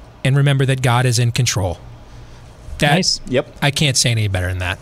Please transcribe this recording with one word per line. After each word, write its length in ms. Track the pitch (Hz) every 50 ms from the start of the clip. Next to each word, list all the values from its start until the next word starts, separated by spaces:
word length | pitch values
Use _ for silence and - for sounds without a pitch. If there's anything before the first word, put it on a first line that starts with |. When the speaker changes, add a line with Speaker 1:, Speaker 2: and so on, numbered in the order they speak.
| - - - - -
Speaker 1:
and 120 | 131 131
remember 300 | 143 139 143 139 135 139 127
that 140 | 135 127 127
God 220 | 131 117 123 127 127
is 100 | 120 110
in 140 | 123 117
control." 480 | 117 - 123 113 - - 95 92 80 - - - - - - - - - - - - - - - - - - - - -
That, 160 | - 143 143
Speaker 2:
Nice. 260 | 185 185 - - - - -
Speaker 3:
Yep. 200 | 127 127 151 - - -
Speaker 1:
I 100 | - 143
can't 260 | 139 - 160 143 123 -
say 140 | - 127
any 160 | 117 113 107 104
better 220 | 95 90 90 90
than 100 | 92 90
that. 180 | 90 90 95 90